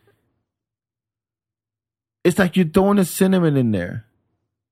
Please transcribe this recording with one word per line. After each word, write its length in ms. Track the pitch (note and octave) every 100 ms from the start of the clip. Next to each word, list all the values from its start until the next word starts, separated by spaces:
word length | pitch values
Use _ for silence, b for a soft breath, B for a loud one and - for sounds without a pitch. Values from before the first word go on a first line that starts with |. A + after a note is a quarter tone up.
| _ _ _ _ _ _ _ _ _ _ _ _ _ _ _ _ _ _ _ _ _ _
it's 140 | F3 F3
like 180 | F3 F#3+
you're 100 | E3
throwing 300 | F#3+ G3 G3+
the 80 |
cinnamon 520 | F3+ - F#3+ F#3+ E3 C#3
in 140 | A#2
there 340 | G2+ F2 A2+ - _ _ _ _ _ _